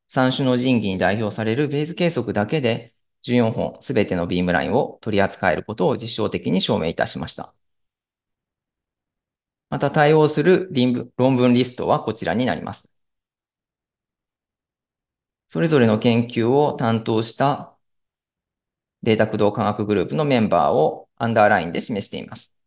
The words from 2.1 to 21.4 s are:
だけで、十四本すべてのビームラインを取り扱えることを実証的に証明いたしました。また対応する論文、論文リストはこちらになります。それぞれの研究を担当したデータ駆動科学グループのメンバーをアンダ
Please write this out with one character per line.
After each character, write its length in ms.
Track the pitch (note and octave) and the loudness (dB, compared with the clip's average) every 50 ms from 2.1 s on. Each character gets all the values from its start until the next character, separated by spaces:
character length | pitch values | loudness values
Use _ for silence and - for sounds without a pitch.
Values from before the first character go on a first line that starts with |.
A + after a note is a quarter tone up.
| - C3 - - - | -2 -2 -4 -2 -2
だ 140 | G#2 G#2 | -2 -2
け 140 | - E3 D#3 | -2 -2 -2
で、 340 | B2+ A2+ A#2 - - - _ _ _ _ _ _ | 0 -2 -2 -4 -6 -14 _ _ _ _ _ _
十 140 | - B2+ B2 | -4 0 2
四 160 | B2 A#2 A2+ | 2 2 2
本 260 | - A2 E2+ - - - | 0 -4 -6 -6 -8 -10
す 140 | - - C3 | -8 -4 -2
べ 140 | A2 G2+ | -2 0
て 80 | - F#2+ | 0 -2
の 100 | F2+ E2+ | -4 -2
ビ 160 | E2+ F#2 F2+ | -2 -2 -2
ー 20 | F2+ | 0
ム 100 | F2+ F2 | 0 0
ラ 100 | D2+ C2+ | 0 0
イ 60 | D#2+ | 0
ン 40 | G#2+ | 0
を 240 | C3+ - - - - | -2 -2 -4 -8 -10
取 160 | - A2 G2 | -6 -2 0
り 40 | G2 | 0
扱 300 | G2 F#2 - - G2+ F#2 | 0 0 -2 -2 0 0
え 40 | D#2 | 0
る 60 | E2 - | 0 -4
こ 120 | - G#2+ | -6 -4
と 120 | - F#3 | -2 0
を 80 | D#3 A#2+ | 0 -2
実 200 | - A#2 A#2 - | -2 -4 -6 -4
証 160 | - G#2+ G2 | -4 -4 -4
的 180 | - F2+ - A#2+ | -4 -4 -4 -2
に 120 | F3+ G3 | -2 0
証 180 | G3 - A2+ F2+ | 0 0 0 0
明 80 | E2 | -2
い 80 | E2 - | -2 -2
た 100 | - - | -2 -4
し 140 | - - - | -4 -4 -6
ま 80 | - | -6
し 80 | - - | -6 -6
た。 180 | - - - _ _ _ _ _ _ _ _ _ _ _ _ _ _ _ _ _ _ _ _ _ _ _ _ _ _ _ _ _ _ _ _ _ _ _ _ _ _ _ _ _ _ _ - | -6 -10 -16 _ _ _ _ _ _ _ _ _ _ _ _ _ _ _ _ _ _ _ _ _ _ _ _ _ _ _ _ _ _ _ _ _ _ _ _ _ _ _ _ _ _ _ -10
ま 80 | D3 | -6
た 140 | C#3 C#3+ C#3 | -4 -2 0
対 240 | - D#3+ D3 D3 D#3 | 2 4 4 6 6
応 120 | D#3 D3+ D3 | 4 4 2
す 120 | - D#3 | 2 2
る 260 | D3 F3+ F#3 - - - | 4 4 4 2 2 -2
論 220 | D3 C3 B2 B2+ B2 | 0 0 2 2 0
文、 180 | B2 - - _ | -2 -6 -6 _
論 200 | - B2+ C3+ C3 | 0 2 2 4
文 180 | B2 B2 B2 B2 | 4 4 4 4
リ 100 | B2 - | 4 2
ス 120 | - - | 0 -2
ト 120 | - - | -2 0
は 120 | F2 C3+ D3+ | 0 0 0
こ 160 | - - - | -2 -4 -8
ち 100 | - F#2 | -6 -4
ら 80 | E2+ E2 | -4 -2
に 140 | A2 B3+ | -2 -2
な 80 | D#3 D#2+ | -2 -4
り 80 | - - | -4 -6
ま 100 | - - | -10 -12
す。 180 | - - _ _ _ _ _ _ _ _ _ _ _ _ _ _ _ _ _ _ _ _ _ _ _ _ _ _ _ _ _ _ _ _ _ _ _ _ _ _ _ _ _ _ _ _ _ _ _ _ _ _ _ _ | -14 -16 _ _ _ _ _ _ _ _ _ _ _ _ _ _ _ _ _ _ _ _ _ _ _ _ _ _ _ _ _ _ _ _ _ _ _ _ _ _ _ _ _ _ _ _ _ _ _ _ _ _ _ _
そ 140 | - - - | -10 -4 -2
れ 60 | E3 | 0
ぞ 100 | D#3+ D#3 | 2 4
れ 80 | C3+ A#2+ | 4 4
の 140 | A2 G#2+ G#2+ | 4 4 2
研 280 | - A#2+ A2+ A#2+ A#2 | 2 2 2 2 0
究 220 | A#2 - B2 A2+ A#2 | -2 -2 -2 0 2
を 240 | C3+ C#3+ D3 C#3+ - | 2 2 2 0 0
担 300 | - - A2+ A2+ A2 A2+ | -2 0 0 0 0 0
当 180 | A#2 A2+ A2 | -2 -2 -2
し 140 | A#2 - - | -2 -2 -2
た 380 | - C#3 C#3 C#3 - - - _ _ _ _ _ _ _ _ _ _ _ _ _ _ _ _ _ _ _ _ _ _ _ _ _ _ - | 0 0 0 -2 -4 -8 -16 _ _ _ _ _ _ _ _ _ _ _ _ _ _ _ _ _ _ _ _ _ _ _ _ _ _ -2
デ 120 | A2+ A2 | 0 2
ー 20 | |
タ 80 | G#2+ G#2+ | 2 2
駆 120 | G#2+ - | 0 0
動 140 | G#2 G#2 G2+ | 0 0 0
科 120 | - A#2 G#2 | 2 0 -2
学 200 | G#2 G#2 - G#2 | -2 -2 -2 -2
グ 100 | G#2 G#2 | 0 0
ル 100 | F#2+ F2 | 0 0
ー 40 | - | -2
プ 60 | - | -2
の 80 | D#3 D3+ | -2 0
メ 160 | C#3+ C3 A#2 | 2 2 2
ン 80 | A2 | 2
バ 240 | F2 F2+ E2+ C#2+ D2 | 2 2 2 2 2
ー 20 | A2+ | 2
を 360 | C#3 D3+ D#3 - - - _ _ | 2 2 0 -2 -6 -14 _ _
ア 100 | - A#2 | -6 -4
ン 60 | A2+ A2+ | 0 4
ダ 120 | A2+ | 4